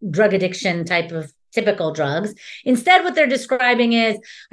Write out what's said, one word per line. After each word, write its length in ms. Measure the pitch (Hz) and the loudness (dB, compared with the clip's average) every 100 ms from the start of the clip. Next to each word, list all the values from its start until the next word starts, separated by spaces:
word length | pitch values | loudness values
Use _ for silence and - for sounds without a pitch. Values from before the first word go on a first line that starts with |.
| 202 | -6
drug 240 | 156 214 | 0 2
addiction 520 | 185 180 - 190 170 | 2 -2 -2 -4 -4
type 260 | 170 175 170 | -2 -2 -2
of 220 | 165 151 _ _ | -8 -10 _ _
typical 420 | 226 208 - 160 | -2 -2 -2 -4
drugs. 400 | 156 143 156 208 - - - | -2 -2 -2 -4 -10 -18 -8
Instead, 380 | - 240 349 370 | 0 2 4 4
what 140 | 349 320 | 4 2
they're 100 | 285 | 2
describing 680 | 254 - 254 247 247 233 | 0 -2 0 2 2 2
is, 240 | 233 226 208 - - - | 2 2 -2 -10 -20 -8